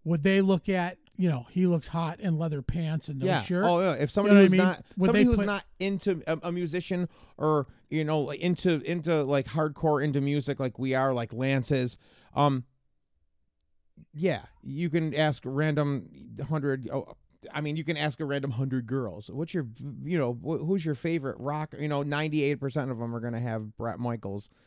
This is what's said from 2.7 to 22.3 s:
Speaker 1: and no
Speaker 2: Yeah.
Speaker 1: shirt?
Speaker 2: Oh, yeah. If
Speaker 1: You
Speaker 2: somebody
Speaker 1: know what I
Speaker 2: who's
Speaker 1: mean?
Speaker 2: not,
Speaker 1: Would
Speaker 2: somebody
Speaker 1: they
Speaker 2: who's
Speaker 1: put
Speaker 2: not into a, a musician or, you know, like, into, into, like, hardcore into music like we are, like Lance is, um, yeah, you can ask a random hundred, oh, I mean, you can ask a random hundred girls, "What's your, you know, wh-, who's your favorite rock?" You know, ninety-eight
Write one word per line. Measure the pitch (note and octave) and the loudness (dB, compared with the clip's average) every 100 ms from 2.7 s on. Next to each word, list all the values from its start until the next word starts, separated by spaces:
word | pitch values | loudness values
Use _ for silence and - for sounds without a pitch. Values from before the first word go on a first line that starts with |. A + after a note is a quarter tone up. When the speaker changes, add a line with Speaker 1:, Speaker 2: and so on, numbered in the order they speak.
| E3+ D#3+ D#3 - | -2 -2 -2 -4
Speaker 1:
and | C#3 | -2
no | F#3 | 0
Speaker 2:
Yeah. | E3 | 0
Speaker 1:
shirt? | G2+ F3+ F3+ | 0 2 4
Speaker 2:
Oh, | F3 | 4
yeah. | F#3+ | 2
If | C3+ | 2
Speaker 1:
You | D3 | 0
Speaker 2:
somebody | - G#3 G3+ | 2 8 10
Speaker 1:
know | |
what | |
I | |
Speaker 2:
who's | F#3+ | 10
Speaker 1:
mean? | F#3 | 8
Speaker 2:
not, | F#3 F3 - - | 4 0 -8 0
Speaker 1:
Would | F#3+ | 4
Speaker 2:
somebody | G#3 | 6
Speaker 1:
they | B3 | 6
Speaker 2:
who's | A3+ | 4
Speaker 1:
put | G3+ | 2
Speaker 2:
not | G3+ - - | -2 -6 -4
into | F#3+ G3 G#3 E3+ C#3+ | -4 -2 -2 -2 -2
a, | D#3+ | -4
a | F3 | -2
musician | F3 E3+ F3 - F3+ F3 - - - | -4 -2 -4 -2 -2 -4 -8 -18 -2
or, | D3+ D3+ C3+ - - | 2 2 0 -10 -6
you | D#3 | -4
know, | D3+ D#3 | 0 -2
like, | C#3+ C#3+ | -2 -2
into, | F3 F3+ F#3 D#3 - | -2 2 2 2 0
into, | F3 D#3 D#3+ | -4 0 0
like, | C3+ C#3+ C3 | 2 0 0
hardcore | D#3+ D3+ C#3 D#3+ D3 | -2 -2 0 0 2
into | D3 C#3+ | 2 0
music | C#3 D3 C#3 C3+ | 0 0 -2 -4
like | C3 - | -4 -4
we | C3 C3 | -2 0
are, | C3+ | 2
like | B2 A#2 | 0 -4
Lance | A#2 C3 C3+ B2 | -2 0 0 0
is, | C#3 B2 - _ _ _ | 0 0 -6 _ _ _
um, | - C#3+ C3 B2 _ _ _ _ _ _ _ _ _ _ _ _ - - | 2 2 2 -6 _ _ _ _ _ _ _ _ _ _ _ _ -20 -18
yeah, | D3 F3+ B2 - _ | -2 0 0 -6 _
you | - C#3 E3+ | -10 -4 0
can | D#3+ D#3+ | 0 0
ask | C#3 D#3 C3+ B2+ | 2 2 2 -4
a | |
random | C3+ D#3 D3+ D3 C#3 E2+ C2+ D2 A2 C3+ | 0 0 2 0 -2 -6 -18 -16 -10 -4
hundred, | D3+ C#3 C3+ B2 | -2 -2 -4 -4
oh, | C#3 - - _ _ - | -8 -8 -18 _ _ -10
I | C#3+ | -6
mean, | D3 D#3 | -4 -4
you | |
can | D3+ D#3 | -4 -2
ask | D3+ - | -2 -2
a | D3 | -4
random | C#3 C3+ | -4 -4
hundred | A#2 C3+ B2+ A#2 | -4 -2 -2 -2
girls, | C3+ A#2 E2+ - | -4 -4 -8 -12
"What's | A#2+ E3 | -8 -6
your, | F3 B2 A#2 C#3+ C#3 | -6 -6 -10 -14 -10
you | C#3 F3 | -4 0
know, | B2 | 0
wh-, | A#2+ C#3+ D#3+ D3+ | -2 -4 -4 -2
who's | G3 D#3 | -2 -2
your | C#3 | -4
favorite | E3 E3 C3+ - | -2 -2 -4 -6
rock?" | C3 D3+ D#3 - | -6 -4 -6 -6
You | D3+ | -4
know, | C#3+ | -2
ninety-eight | C#3+ C#3+ D#3 | -2 -2 -2